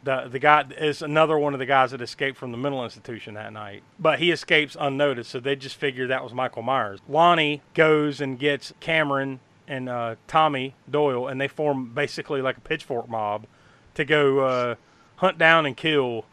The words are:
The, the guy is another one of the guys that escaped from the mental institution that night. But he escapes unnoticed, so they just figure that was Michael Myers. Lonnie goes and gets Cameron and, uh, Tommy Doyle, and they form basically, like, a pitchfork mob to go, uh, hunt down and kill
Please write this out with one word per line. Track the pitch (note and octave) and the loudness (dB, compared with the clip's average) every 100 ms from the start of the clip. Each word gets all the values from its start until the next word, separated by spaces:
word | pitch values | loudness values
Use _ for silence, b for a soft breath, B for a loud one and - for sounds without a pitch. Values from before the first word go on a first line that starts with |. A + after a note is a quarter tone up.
The, | C3 C3 C3 | -2 -4 -4
the | B2+ | 0
guy | C#3+ D3+ C3+ - | 6 6 4 -4
is | D#3 C#3 | -2 -2
another | D#3 D3+ D#3+ D#3 | -2 2 4 4
one | D3 | 0
of | C#3 | -2
the | B2+ | 2
guys | C#3 C3 | 4 4
that | B2+ | 0
escaped | A#2+ - C#3 C3 | -12 -6 -6 -6
from | C3 | -10
the | A#2 | -6
mental | C#3 C3+ | -4 -4
institution | A#2 - - A2+ - | -8 -12 -14 -14 -12
that | G#2 G#2+ | -14 -14
night. | G#2+ G#2 G2+ _ _ | -14 -14 -16 _ _
But | D#3+ C#3+ | 0 2
he | E3+ | 2
escapes | D#3+ - E3 D3 - | 0 2 2 2 -2
unnoticed, | C#3+ C3+ D3 B2 A2+ | -4 0 0 0 -6
so | C3+ | -8
they | B2 C#3 | -4 -6
just | C3+ - | -6 -6
figure | D3 B2+ B2+ | -6 -4 -4
that | C3 | -4
was | C3 | -4
Michael | B2 B2+ - | -6 -6 -4
Myers. | A#2 C3 G#2+ G2 - | -2 0 -2 -6 -4
Lonnie | C#3+ F3 E3+ D3+ D3 _ | 4 4 4 2 -2 _
goes | - D#3+ D#3 D3 C#3 | 2 4 6 2 -2
and | C#3 B2+ | -6 -2
gets | C#3+ C#3 - - | 0 -2 -6 -16
Cameron | - D#3+ D3+ C#3 C3+ C3 _ _ - | -4 0 0 0 -4 -8 _ _ -12
and, | C#3 B2+ | -10 -6
uh, | B2 A#2 A2+ - | -6 -6 -8 0
Tommy | D#3+ D#3 C#3 C3 - - | 2 4 2 -6 -10 -4
Doyle, | C#3+ D3 B2+ B2+ | 0 2 0 -4
and | C3 | -4
they | C#3 | -6
form | - D3+ C3+ B2+ | -2 -2 -2 -4
basically, | A#2+ C#3+ - - C#3+ | -4 -4 -6 -6 -4
like, | C3 B2+ | -2 -4
a | |
pitchfork | - D#3 - B2 A#2 | -6 -8 -4 -8 -6
mob | A2+ G#2+ G#2 A2+ b b b b | -4 -4 -4 -8 b b b b
to | - | -8
go, | C#3+ D3+ C#3+ C3+ | 0 4 4 4
uh, | C3+ B2+ B2 A#2 b b b _ | 2 0 -2 -4 b b b _
hunt | F#3 F3+ | -2 4
down | D#3+ E3 D3+ | 6 6 4
and | B2 | -2
kill | D#3+ D3+ B2+ A#2 - | 0 2 2 -2 -8